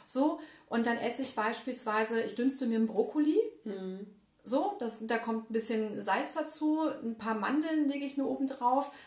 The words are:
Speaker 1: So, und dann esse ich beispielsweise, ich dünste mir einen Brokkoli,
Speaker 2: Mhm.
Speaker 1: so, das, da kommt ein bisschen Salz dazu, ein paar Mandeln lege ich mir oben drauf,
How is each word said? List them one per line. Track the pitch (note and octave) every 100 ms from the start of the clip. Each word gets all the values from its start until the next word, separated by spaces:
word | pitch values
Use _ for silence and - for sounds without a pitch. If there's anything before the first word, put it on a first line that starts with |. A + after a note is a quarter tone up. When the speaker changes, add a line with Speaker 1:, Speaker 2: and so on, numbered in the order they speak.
| -
Speaker 1:
So, | B3+ D4+ E4 - - -
und | A#3 A#3
dann | A#3
esse | A#3 A#3+
ich | C4
beispielsweise, | - G#3+ A#3 C4 B3 A3 G#3+ A3 A3+
ich | G#3+ -
dünste | C4 - A#3+
mir | A3+
einen | A3
Brokkoli, | F#3+ - D4+ D4+ G4 A4+ -
Speaker 2:
Mhm. | G#3+ F#3+ F#3 F#3+ G#3+ - _ _
Speaker 1:
so, | G#3 C4+ G4 G4+
das, | A#3 - A3+
da | A3+
kommt | A3+ A3 -
ein |
bisschen | A3 A3 A3 G#3+ G#3
Salz | G3+ G#3 D4+
dazu, | D#4+ D#4 - D4+ D#4 D#4 -
ein | A3+ A3
paar | G#3+ A3
Mandeln | G3+ D4 D#4+ D#4 C#4
lege | C#4 C#4
ich | C#4
mir | C4
oben | C4 C4+
drauf, | - A#3+ C4+ C#4 -